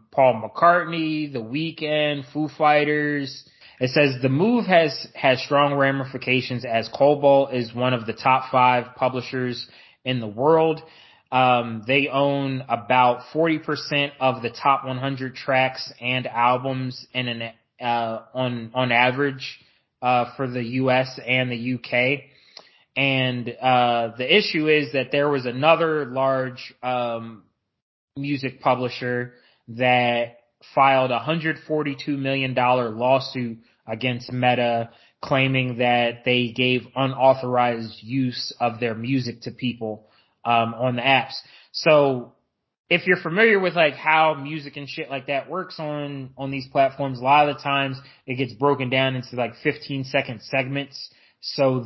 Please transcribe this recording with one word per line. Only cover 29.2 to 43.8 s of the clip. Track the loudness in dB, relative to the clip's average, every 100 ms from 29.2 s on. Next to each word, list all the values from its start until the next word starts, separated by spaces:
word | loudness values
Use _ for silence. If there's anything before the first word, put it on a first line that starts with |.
| -6 -12 _ _ -16
that | 0 2 4 2 0 -4 -8 _ _ -4
filed | 2 4 4 2
a | 0
hundred | -2 -2 -4 -6 -4
forty-two | -4 -4 -6 -6 -4
million | -2 -2 -2
dollar | 0 2 2 0
lawsuit | -2 2 2 0 -6 -6 -8 _ _ -12
against | -4 -4 -4 -6
Meta, | 0 2 4 2 0 -4 _ _ _
claiming | -2 2 2 0 -2 0
that | 2 2 0 -2
they | 0 0 0
gave | 0 0 0 -2 -2
unauthorized | -2 4 4 4 0 2 2 0 -8 -14
use | -6 -2 -2 -4 -12 -4
of | -4 -2
their | -4 -4
music | -2 -2 -2 -8
to | -14
people, | -6 -6 -4 -8 -10 _ _ _ _ 0
um, | 2 2 -2
on | -4 0
the |
apps. | 2 2 2 -10 -18 -20 _
So | -2 4 6 4 0 -6 _ _ _ _ _ _
if | 0 2
you're | 0
familiar | 0 2 4 4
with, | 2
like, | 2